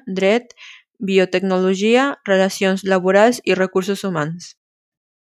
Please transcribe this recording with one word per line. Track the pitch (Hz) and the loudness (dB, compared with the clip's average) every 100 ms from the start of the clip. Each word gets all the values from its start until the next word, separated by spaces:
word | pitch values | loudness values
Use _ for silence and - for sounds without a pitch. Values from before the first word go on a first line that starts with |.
| - | -8
Dret, | 185 190 226 240 - - - _ _ | -2 0 0 -2 -20 -20 -20 _ _
Biotecnologia, | 196 190 185 185 190 185 185 190 214 240 277 285 - | -2 0 2 0 0 0 0 0 2 2 0 -4 -2
Relacions | 190 190 - 190 190 190 | 0 0 0 -2 -2 0
Laborals | 190 180 190 226 240 | 0 2 4 4 2
i | - 185 | -2 0
Recursos | 185 185 185 196 | 0 -2 -4 -6
Humans. | 196 165 151 175 - - _ _ _ _ _ _ | -4 -4 -4 -8 -16 -20 _ _ _ _ _ _